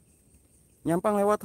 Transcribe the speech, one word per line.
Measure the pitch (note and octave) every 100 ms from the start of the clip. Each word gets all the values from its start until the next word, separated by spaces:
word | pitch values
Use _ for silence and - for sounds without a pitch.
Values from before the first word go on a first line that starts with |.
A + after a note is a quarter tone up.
| _ _ _ - _ _ _ _
Nyampang | D3+ F3 A3 G#3
lewat, | G3+ G#3